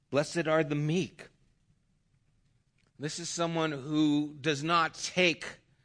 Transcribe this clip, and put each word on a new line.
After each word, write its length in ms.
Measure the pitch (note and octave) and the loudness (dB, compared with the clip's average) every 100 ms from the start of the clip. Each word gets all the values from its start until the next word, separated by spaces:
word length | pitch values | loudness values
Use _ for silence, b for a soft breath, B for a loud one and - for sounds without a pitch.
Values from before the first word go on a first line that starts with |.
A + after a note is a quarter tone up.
| _ | _
"Blessed 360 | C3 D#3 E3+ D#3+ | -2 0 -2 2
are 160 | D#3 | 2
the 140 | D3 D3 | 2 0
meek." 500 | D3+ D#3 - - - _ _ _ _ _ _ _ _ _ _ _ _ _ _ _ _ - | 0 0 -2 -8 -20 _ _ _ _ _ _ _ _ _ _ _ _ _ _ _ _ -12
This 180 | D3 - | -8 -8
is 100 | E3 | -8
someone 440 | - E3+ E3 D#3+ | -2 -2 0 -2
who 640 | C#3+ C3 D3+ D3+ D3 D3 D3+ | -2 -2 2 4 4 0 -4
does 220 | D3+ C#3+ | -4 -2
not 320 | D#3 E3+ D#3+ | 0 2 2
take 520 | - - F3+ F3+ D3+ - - _ _ | -2 -4 2 2 2 -6 -14 _ _